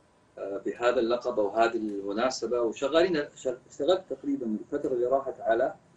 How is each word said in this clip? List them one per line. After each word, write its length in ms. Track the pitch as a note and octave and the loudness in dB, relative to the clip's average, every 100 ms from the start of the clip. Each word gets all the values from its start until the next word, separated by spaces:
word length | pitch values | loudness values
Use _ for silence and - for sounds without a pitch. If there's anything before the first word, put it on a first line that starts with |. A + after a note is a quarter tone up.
| _ _ _ - | _ _ _ -10
آه، 240 | G2 G2 G#2 | -8 -4 -6
بهذا 340 | - A#2+ B2+ | 0 2 2
اللقب 400 | A2+ A#2+ B2 G#2+ | 2 0 0 0
أو 100 | G2+ | 0
هذه 280 | A2 A#2 A#2 | 2 2 2
المناسبة، 840 | G#2+ G2+ G2 G2+ B2+ - A2+ A#2+ | -4 -4 -4 -2 -2 -2 -2 0
وشغالين، 600 | A#2 - C#3 D#3+ F#3 D#3 D3 - | 0 -2 2 4 4 2 -2 -6
شغ-، 340 | C3 A#2+ - | -6 -6 -12
اشتغلت 340 | - C#3+ F3+ - | -2 2 2 0
تقريبًا 360 | C3 C#3+ C3+ A#2 | -6 -4 -2 -2
الفترة 480 | G#2+ - C#3+ C#3+ | -4 -4 -4 -2
اللي 120 | B2 B2 | 0 2
راحت 340 | C3+ C3 - | 2 0 -4
على 340 | G#2 A2+ C3 - _ | 0 2 2 -2 _